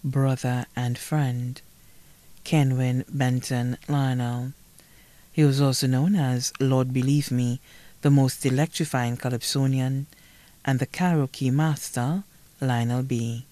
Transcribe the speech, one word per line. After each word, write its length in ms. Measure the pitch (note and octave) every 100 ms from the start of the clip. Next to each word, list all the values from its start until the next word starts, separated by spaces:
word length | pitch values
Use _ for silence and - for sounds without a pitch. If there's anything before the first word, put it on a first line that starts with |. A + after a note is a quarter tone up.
brother, 600 | C#3 C3+ C3+ C3 B2+ B2 - -
and 220 | B2 A#2+
friend, 600 | - D3+ C3+ B2 B2 C3 - - - - - - - -
Kenwin 600 | - D#3+ C3+ B2+ B2+ B2+ -
Benton 680 | C#3 B2+ B2+ - B2 B2 B2 -
Lionel. 640 | C#3+ C3+ B2+ A#2+ A#2+ B2+ - - - - - - - -
He 100 | -
was 180 | D3 C3+
also 260 | C#3 B2+ C3+
known 300 | B2+ D#3+ G3+
as 360 | C3+ B2 B2+ -
Lord 320 | C3+ C3 B2+
Believe 380 | C3 B2+ D3 -
Me, 300 | B2 B2 B2 - - - -
the 80 | D3
most 340 | C#3+ C3+ -
electrifying 720 | C3+ B2+ D#3+ - D#3+ C3+ A#2+ A#2+
Calypsonian, 920 | B2+ A#2+ - C3+ C3+ C3 C3 C3+ C#3 - - - - -
and 140 | - C3
the 80 | C#3
karaoke 680 | - F3+ E3 C3 - C3+
master, 720 | C3+ D#3+ C#3+ - - A#2+ F3+ - - - _
Lionel 420 | C3+ A#2+ A#2 B2
B. 440 | C3 B2 A#2 A#2 B2+